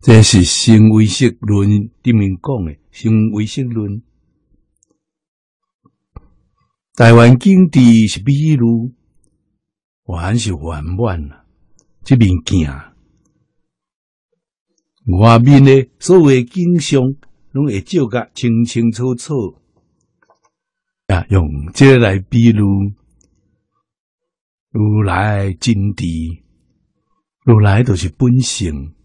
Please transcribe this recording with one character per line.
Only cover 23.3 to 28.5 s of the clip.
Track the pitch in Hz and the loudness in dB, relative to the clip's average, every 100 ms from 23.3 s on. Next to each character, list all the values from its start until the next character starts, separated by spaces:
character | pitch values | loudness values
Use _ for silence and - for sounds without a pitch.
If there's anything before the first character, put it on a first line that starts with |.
| _ _ _ _ _ _ _ _ _ _ _ _ _ _ | _ _ _ _ _ _ _ _ _ _ _ _ _ _
如 | 110 107 104 | -4 -2 -2
来 | 101 90 104 104 98 | -2 -4 -4 -4 -6
真 | 90 - 104 101 | -6 -4 -2 -4
谛， | 98 87 82 82 82 _ _ _ _ _ _ _ _ _ _ | -6 -8 -8 -10 -12 _ _ _ _ _ _ _ _ _ _
如 | - 110 | 2 2
来 | 104 98 | 4 0
就 | 123 | 0
是 | 92 87 | -2 -6
本 | - 127 127 | -4 -2 0
性 | 123 | -2